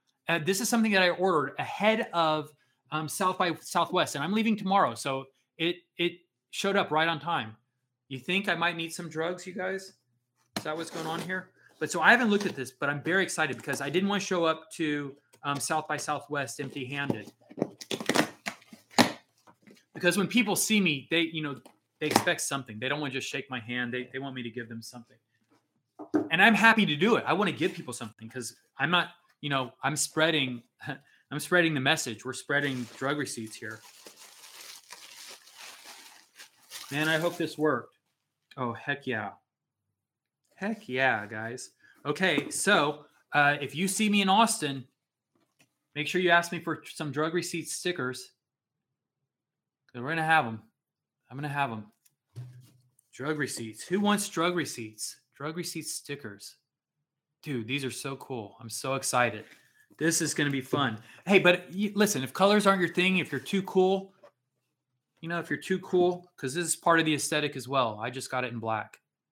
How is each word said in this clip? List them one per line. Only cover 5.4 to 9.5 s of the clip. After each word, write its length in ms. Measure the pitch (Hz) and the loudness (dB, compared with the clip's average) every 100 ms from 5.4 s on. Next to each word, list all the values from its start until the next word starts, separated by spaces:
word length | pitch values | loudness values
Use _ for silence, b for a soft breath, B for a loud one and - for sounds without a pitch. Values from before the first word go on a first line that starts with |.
| _ - | _ -4
it, 200 | 165 175 _ - | -4 -4 _ -4
it 160 | 170 170 _ _ _ | -4 -4 _ _ _
showed 240 | - 196 196 | -4 0 2
up 160 | 165 | 2
right 160 | 156 165 | 2 2
on 120 | 160 | 0
time. 360 | 151 160 110 113 _ _ _ _ _ | -2 -4 -4 -12 _ _ _ _ _
You 120 | 131 | -10
think 280 | - 190 202 | -2 -2 0
I 80 | 165 | 0
might 200 | 170 165 | 0 -2
need 160 | 165 | -6
some 160 | - 170 | -8 -8
drugs, 360 | 156 165 180 | -4 -4 -6
you 60 | 185 | -10